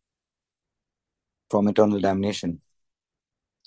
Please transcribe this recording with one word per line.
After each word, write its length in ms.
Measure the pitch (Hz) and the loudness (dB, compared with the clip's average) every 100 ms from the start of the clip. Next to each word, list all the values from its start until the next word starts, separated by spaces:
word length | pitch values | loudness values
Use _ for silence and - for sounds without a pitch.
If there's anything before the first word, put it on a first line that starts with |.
| _ _ _ _ _ _ _ _ _ _ _ _ _ _ - | _ _ _ _ _ _ _ _ _ _ _ _ _ _ -4
from 180 | 104 104 | 0 2
eternal 300 | 104 107 104 | 2 2 2
damnation, 600 | 95 95 101 104 87 85 _ _ _ _ _ _ _ _ _ _ | 0 -2 -4 -6 -8 -10 _ _ _ _ _ _ _ _ _ _